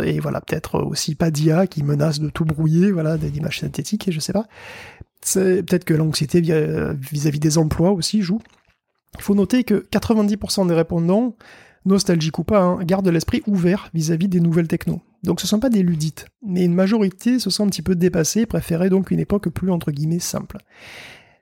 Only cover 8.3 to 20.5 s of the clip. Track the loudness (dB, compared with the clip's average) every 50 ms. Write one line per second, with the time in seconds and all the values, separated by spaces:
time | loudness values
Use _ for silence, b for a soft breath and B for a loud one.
8.3 | -2 -4 -4 -10 _ _ _ _ _ _ _ _ _ _ _ _ _ -12 -2 0
9.3 | 2 2 2 2 2 0 2 2 0 0 0 -2 -4 -4 0 2 2 2 2 2
10.3 | 0 -2 -4 -4 -2 0 0 2 2 2 0 0 0 0 2 2 2 2 2 0
11.3 | -4 B B B B B B B B B B 2 2 2 4 2 0 2 0 -2
12.3 | -2 -4 -2 2 2 4 4 2 0 0 0 -2 0 0 2 2 2 2 0 0
13.3 | -2 -2 -2 0 0 2 2 2 2 0 -2 -6 -4 -4 -2 0 0 0 0 0
14.3 | 2 2 2 4 2 2 0 0 -2 -4 -2 -4 -6 -6 -8 _ _ _ -4 -2
15.3 | -2 -2 0 -2 0 0 2 2 2 4 4 2 2 0 -2 -4 -6 -8 -18 -20
16.3 | _ _ -8 -4 -2 0 2 2 2 2 2 2 2 2 2 0 -2 -2 -2 0
17.3 | 0 0 0 -2 -2 0 0 0 0 -2 -2 -2 0 2 2 2 2 2 0 0
18.3 | 2 0 0 0 0 -4 -2 -2 -2 0 2 2 2 2 2 0 0 -2 0 0
19.3 | -2 -2 -2 -2 -4 -2 -2 -2 -2 -2 -2 -4 -4 -4 -2 -2 -2 -2 -4 -4
20.3 | -6 -8 -8 -10